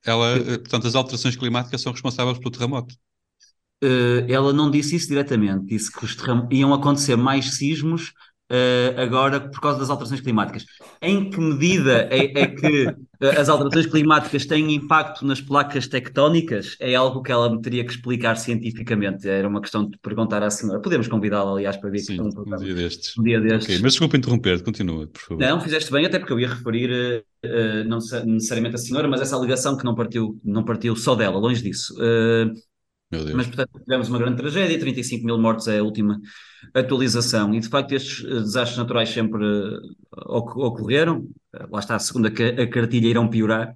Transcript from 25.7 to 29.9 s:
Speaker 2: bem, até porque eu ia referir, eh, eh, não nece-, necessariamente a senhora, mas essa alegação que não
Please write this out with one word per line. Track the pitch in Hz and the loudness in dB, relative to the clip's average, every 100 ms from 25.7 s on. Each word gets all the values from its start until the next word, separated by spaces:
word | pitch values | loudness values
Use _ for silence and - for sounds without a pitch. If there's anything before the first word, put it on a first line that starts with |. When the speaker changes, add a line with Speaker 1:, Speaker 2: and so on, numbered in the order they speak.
| 156 151 | -4 0
Speaker 2:
bem, | 139 165 | 0 0
até | 185 | -2
porque | - | -2
eu | 117 | -2
ia | 123 | -2
referir, | 120 120 113 123 | -4 -4 -2 -2
eh, | 123 123 117 - _ | -2 -2 -4 -8 _
eh, | 120 117 110 107 | -4 -2 0 -2
não | 110 117 | -2 -4
nece-, | 113 120 113 | -4 -4 0
necessariamente | 110 110 113 120 120 | 0 0 -2 -2 -4
a | |
senhora, | - 131 143 | -4 -2 0
mas | 127 | 0
essa | 135 135 | -2 -2
alegação | 123 127 143 135 | 0 0 0 -2
que | |
não | 123 | -2